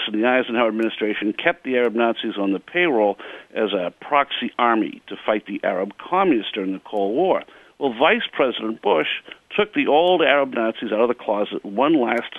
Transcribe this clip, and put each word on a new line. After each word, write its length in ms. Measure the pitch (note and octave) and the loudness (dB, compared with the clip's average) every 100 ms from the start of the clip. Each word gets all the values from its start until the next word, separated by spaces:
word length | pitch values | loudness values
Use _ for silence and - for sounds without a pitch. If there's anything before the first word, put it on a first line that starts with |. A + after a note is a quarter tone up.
| - | -2
and 80 | G#2+ | 0
the 20 | A#2+ | 2
Eisenhower 440 | B2+ B2+ A#2 A2+ | 2 0 0 0
administration 640 | A2 A2+ - G#2+ G#2 G#2 | 0 -2 -2 -2 -2 -2
kept 320 | - E3 F3 C3 | -2 -2 -2 -2
the 100 | B2+ | 0
Arab 200 | A#2+ A2 | 2 2
Nazis 420 | A#2 A2+ A2+ G2+ | 0 0 -4 -4
on 140 | G2 | -2
the 60 | F#2+ | -2
payroll 580 | - F3 F3 A#2+ G#2 G2 - - - | -2 0 2 4 2 0 -8 -18 -10
as 200 | - G#2+ | -4 -2
a 180 | G2 F2 - | -2 -4 -8
proxy 540 | - D3 C#3 - A#2+ - | 0 0 2 -2 -4 0
army 440 | A#2+ A2+ E2+ - - | 2 2 0 -6 -14
to 100 | G2 - | -6 -2
fight 200 | A2 - | -2 -2
the 140 | G2+ | -4
Arab 280 | F#2 F#2 G2 - | -2 -2 -4 -8
communists 560 | - F3+ G3 B2 G2 | -4 2 4 2 0
during 180 | G#2+ F#2+ | -4 -4
the 80 | F#2+ | -6
Cold 340 | - G#2+ G2 | -6 -2 0
War. 300 | B2 F#3 D#3 - - - - | 2 2 0 -2 -18 -20 -6
Well, 140 | C#3+ | -4
Vice 320 | A2+ D#3 A3+ - | 2 2 2 0
President 500 | - C3+ A2+ A2 A#2 | 0 0 0 -6 -2
Bush 280 | G3+ E3+ D3+ - - - - - | 0 2 0 -4 -10 -20 -6 -2
took 160 | G#3 | -2
the 140 | D3 B2 | 0 2
old 340 | C#3+ F3+ F3+ | 4 4 4
Arab 320 | D3+ C#3+ C3+ | 4 2 0
Nazis 400 | A#2+ A2+ A2 A2+ | -2 -2 -4 -2
out 80 | G#2+ | 2
of 80 | A#2+ | 2
the 140 | A#2+ - | 0 -2
closet 400 | G#2 G#2 F2+ G2+ | -2 -2 -6 -6
one 340 | G2+ C#3+ D#3+ | 0 2 2
last 320 | A#2 A2+ - | 2 0 -2